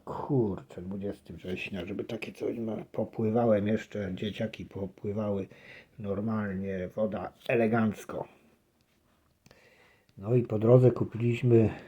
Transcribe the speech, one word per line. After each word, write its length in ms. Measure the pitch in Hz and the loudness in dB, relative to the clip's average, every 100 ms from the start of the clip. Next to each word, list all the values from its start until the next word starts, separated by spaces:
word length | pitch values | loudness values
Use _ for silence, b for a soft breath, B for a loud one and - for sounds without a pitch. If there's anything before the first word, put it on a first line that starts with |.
| - | -8
kurczę, 760 | - - 135 107 90 - - | -10 -2 0 0 -4 -12 -14
dwudziesty 520 | 92 98 101 95 - | -10 -8 -8 -10 -14
września, 520 | 82 92 92 - 98 - | -14 -8 -8 -8 -8 -8
żeby 180 | 98 | -8
takie 280 | - 110 - | -8 -8 -10
coś 280 | - - 117 | -8 -6 -4
ma-, 260 | 110 113 - | -6 -6 -8
popływałem 760 | - 110 - 110 117 117 104 104 | -8 -6 -2 0 2 4 4 2
jeszcze, 440 | 110 - 104 98 | -2 -4 -8 -6
dzieciaki 520 | 92 107 - 110 - 87 | -6 -6 -6 -8 -8 -12
popływały 840 | - 98 - 104 101 104 98 95 B B B B - | -10 -10 -8 -8 -4 -4 -4 -6 B B B B -12
normalnie, 920 | 101 98 110 110 101 95 98 95 90 - | -6 -4 -2 -2 -4 -4 -4 -6 -6 -4
woda 380 | 107 101 92 - - | -4 -4 -8 -8 -2
elegancko. 800 | 123 113 117 110 - - - - b b b b _ _ _ _ _ _ _ - b b b b b b - | 2 2 2 0 -2 -8 -10 -10 b b b b _ _ _ _ _ _ _ -20 b b b b b b -10
No 180 | 98 123 | 0 0
i 80 | |
po 160 | 120 107 | 2 2
drodze 320 | 113 127 123 | 8 10 8
kupiliśmy 800 | - - 110 120 117 123 117 107 B | 6 -2 -2 -2 2 6 8 6 B